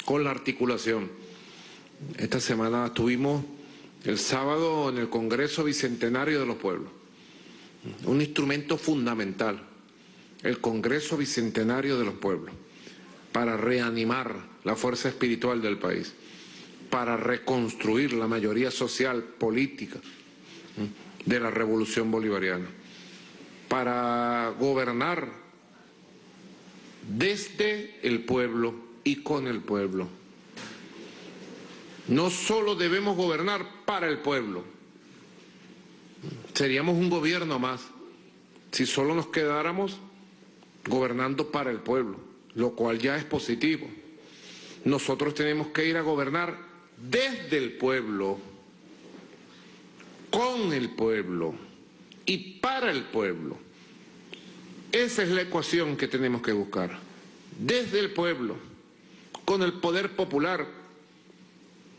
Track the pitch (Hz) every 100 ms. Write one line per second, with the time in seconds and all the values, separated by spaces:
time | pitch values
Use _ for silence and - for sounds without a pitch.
0 | - 143 143 127 - 127 123 113 113 110
1 | 95 - - - - - - - - -
2 | - - 107 127 123 113 113 120 120 117
3 | 113 123 139 143 143 - - - - -
4 | 107 104 - 131 139 151 165 156 139 123
5 | 117 117 113 120 147 160 151 135 127 120
6 | 117 127 143 147 123 113 98 82 - -
7 | - - - - - - - - - -
8 | - 139 147 147 143 147 143 160 - 147
9 | 120 113 98 92 110 104 - - - -
10 | - - - - - 117 117 110 117 147
11 | 151 151 139 123 113 113 110 131 139 127
12 | 104 98 98 87 - - - - - -
13 | - - - 120 117 110 113 123 120 113
14 | 113 131 117 98 - - - 110 123 120
15 | 131 127 123 113 120 117 107 98 92 87
16 | 90 - - - - - - - - 127
17 | 117 117 120 120 - 127 113 - 104 113
18 | 143 117 113 117 104 113 127 - 123 -
19 | 131 120 - - 113 117 135 - 107 -
20 | - - - - - - - - 104 -
21 | - - - 120 117 110 110 110 110 117
22 | 110 110 110 98 95 90 90 - - -
23 | - - - - - - - 127 123 123
24 | 120 120 120 120 117 110 139 131 123 120
25 | 156 170 131 - - - - - - -
26 | - - - - - - - - - -
27 | - 107 185 202 - - 208 208 208 -
28 | 123 117 - 127 123 117 117 117 - -
29 | 147 139 147 147 131 107 101 101 98 95
30 | 90 - - - - - - - - -
31 | - - - - - - - - - -
32 | - 135 180 180 - 220 208 180 175 190
33 | 202 180 180 151 190 202 180 - - 196
34 | 165 143 143 135 107 90 87 - - -
35 | - - - - - - - - - -
36 | - - - - - - 139 135 165 170
37 | 180 175 156 180 165 131 127 127 - -
38 | - - - - - - - - 123 139
39 | 139 165 - 160 151 147 160 185 196 -
40 | - - - - - - - - - 127
41 | 127 123 131 139 151 147 131 110 - 131
42 | 110 92 - - - 113 120 117 117 113
43 | 135 147 147 147 - 120 151 156 - -
44 | - - - - - - - - 127 139
45 | - 131 147 147 151 151 151 156 160 165
46 | 156 143 135 165 170 - - - - -
47 | 123 233 269 220 170 151 120 - 127 131
48 | 110 101 98 98 - - - - - -
49 | - - - - - - - - - -
50 | - - - 214 254 247 190 139 117 -
51 | 113 110 92 87 82 - - - - -
52 | - - - 190 - - 254 262 240 139
53 | - 113 98 85 78 - - - - -
54 | - - - - - - - - - 226
55 | 240 233 175 185 180 170 - 170 156 139
56 | 131 127 131 120 117 104 98 98 90 -
57 | - - - - - - 123 247 208 202
58 | 196 - 175 147 117 - - - - -
59 | - - - - - 196 180 180 170 180
60 | 196 - 175 143 165 175 143 - - -
61 | - - - - - - - - -